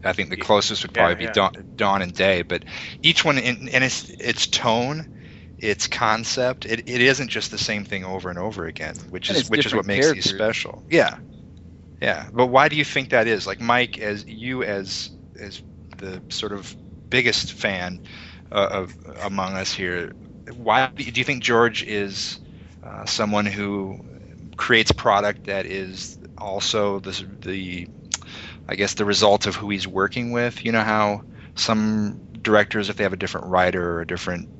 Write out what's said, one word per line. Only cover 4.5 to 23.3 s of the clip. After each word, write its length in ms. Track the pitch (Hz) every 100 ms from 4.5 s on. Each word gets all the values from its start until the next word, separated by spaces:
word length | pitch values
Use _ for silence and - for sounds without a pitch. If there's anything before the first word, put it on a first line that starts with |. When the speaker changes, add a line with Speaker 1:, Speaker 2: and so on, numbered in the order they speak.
| - 120 113 123 151 156 - - - - -
Speaker 1:
its 300 | 110 98 -
concept, 800 | - 113 110 113 - 127 127 -
it, 220 | 113 117
it 140 | 123
isn't 260 | 127 135 127
just 240 | 110 -
the 60 | 110
same 260 | - 107
thing 220 | 101 98 92
over 240 | 95 90
and 100 | 87
over 260 | 98 101 82
again, 300 | - 78 - -
which 200 | 90 -
Speaker 3:
And 60 | -
Speaker 1:
is, 60 |
Speaker 3:
it's 80 | -
Speaker 1:
which 160 | 110 110
is 80 | 113
what 60 |
Speaker 3:
different 60 | 95
Speaker 1:
makes 180 | 101 143
Speaker 3:
characters. 180 | 123 87
Speaker 1:
these 80 |
special. 500 | 95 107 110 - - -
Yeah, 280 | 160 117 - - - - - - - - -
yeah. 280 | 127 87 85
But 160 | 113 127
why 220 | 127 151
do 80 | 151
you 80 | 143
think 240 | 143 135
that 180 | 123 113
is? 180 | 107 87
Like, 140 | 95
Mike, 400 | 117 120 120 -
as 260 | 107 104 107
you 380 | 110 117 127
as, 460 | 110 101 98 - - - - -
as 240 | 104 95 - - - -
the 240 | 95 92 -
sort 240 | - 107
of 200 | 101 90 - - - -
biggest 440 | - 120 107 -
fan, 460 | - 117 95 90 90 - - - - -
uh, 140 | 107 98
of 240 | 98 90 - - 71
among 340 | 101 98 95 95
us 180 | 95
here, 400 | - 92 90 87 - - - - 123
why 340 | 113 113 131 -
do 80 |
you 200 | 117 120 127
think 180 | 135
George 400 | 117 117 117 104
is, 560 | - 107 101 98 - - - - - -
uh, 220 | - 104 104
someone 400 | - 107